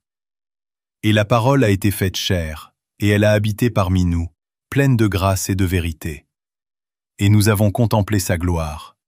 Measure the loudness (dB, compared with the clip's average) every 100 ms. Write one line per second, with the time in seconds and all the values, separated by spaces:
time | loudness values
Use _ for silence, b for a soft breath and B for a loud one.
0 | _ _ _ _ _ _ _ _ _ _
1 | 0 0 2 2 2 2 2 2 0 -2
2 | -4 -4 -4 -4 -4 -10 -18 _ _ -4
3 | 0 2 4 2 0 0 -2 0 0 0
4 | 0 -2 -4 -10 _ _ _ 0 2 2
5 | 0 0 0 -2 -2 -2 0 0 -4 -6
6 | -12 -12 _ _ _ _ _ _ _ _
7 | _ -2 2 4 4 2 0 0 0 0
8 | 0 -2 -2 -4 -2 -4 -6 -10 -16 _